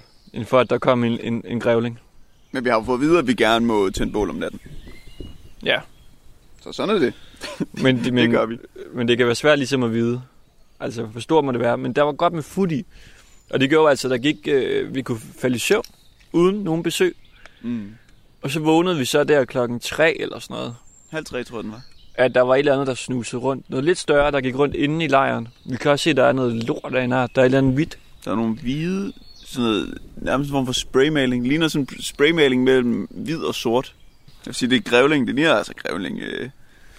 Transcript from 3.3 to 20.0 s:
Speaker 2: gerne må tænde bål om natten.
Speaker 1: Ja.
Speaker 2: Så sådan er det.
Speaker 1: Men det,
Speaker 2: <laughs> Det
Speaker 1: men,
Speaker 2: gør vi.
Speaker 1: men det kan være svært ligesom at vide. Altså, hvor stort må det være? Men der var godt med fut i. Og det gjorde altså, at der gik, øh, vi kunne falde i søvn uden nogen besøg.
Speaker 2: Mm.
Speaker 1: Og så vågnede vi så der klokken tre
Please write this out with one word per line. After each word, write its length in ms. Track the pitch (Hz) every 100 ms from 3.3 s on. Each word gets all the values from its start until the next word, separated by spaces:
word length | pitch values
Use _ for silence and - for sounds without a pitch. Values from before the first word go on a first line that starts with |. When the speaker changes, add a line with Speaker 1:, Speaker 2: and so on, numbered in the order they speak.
Speaker 2:
gerne 320 | 110 110 113 117
må 240 | 107 95
tænde 240 | - 107
bål 160 | 107 92
om 60 | -
natten. 240 | 82 - - - - - - - - - - -
Speaker 1:
Ja. 160 | - 123 - - - - - - _ -
Speaker 2:
Så 80 | -
sådan 240 | - 156 208
er 40 |
det. 140 | 123 - - - - - -
Speaker 1:
Men 240 | - 131 127
det, 80 | 123
Speaker 2:
<laughs> 0 |
Det 80 |
Speaker 1:
men, 180 | 123 117
Speaker 2:
gør 140 | 117 113
vi. 120 | 117 - - -
Speaker 1:
men 140 | 123 120
det 100 | 120
kan 80 | 120
være 100 | 117
svært 220 | 151 151
ligesom 240 | 123 135
at 100 | 117
vide. 280 | 117 117 123 127 _ _ _ _ _
Altså, 240 | 131 113
hvor 160 | 113 117
stort 220 | - 160 143
må 60 |
det 80 | 120
være? 160 | 120 123
Men 160 | 131
der 80 | 131
var 100 | 147
godt 200 | 139 170
med 100 | 170
fut 280 | - - 190
i. 140 | 143 - - - - - - _
Og 100 | -
det 100 | 135
gjorde 200 | 156 156
altså, 180 | 131 127
at 40 |
der 60 | 127
gik, 300 | 139 - -
øh, 480 | 139 98 98 95 127
vi 60 |
kunne 180 | 127 113 - -
falde 160 | 127 120
i 40 |
søvn 240 | - 214 - - - _ _
uden 220 | 165 180 208
nogen 200 | 190 165
besøg. 320 | 165 - 185 - - - - -
Speaker 2:
Mm. 300 | 117 120 101 117 - - _ _
Speaker 1:
Og 100 | 143
så 80 | 156
vågnede 380 | 156 160 180 165
vi 80 | 123
så 180 | 147
der 220 | 143 147 123
klokken 340 | 131 120 120
tre 380 | - -